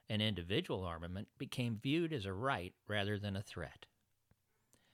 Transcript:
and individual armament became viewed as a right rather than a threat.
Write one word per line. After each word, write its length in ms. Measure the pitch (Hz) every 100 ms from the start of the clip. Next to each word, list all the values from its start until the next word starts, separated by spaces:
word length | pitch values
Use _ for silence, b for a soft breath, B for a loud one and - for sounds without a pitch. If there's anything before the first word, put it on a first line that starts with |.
| -
and 120 | 107
individual 640 | 110 92 85 117 180 117
armament 440 | 92 80 85 92 - -
became 400 | - - 120 107
viewed 320 | 135 156 170
as 120 | 151 98
a 60 |
right 420 | 95 131 120 90 - -
rather 320 | 104 101 104
than 160 | 101 98
a 60 |
threat. 440 | - - 78 - - _ _ _ _ _ _ b b b b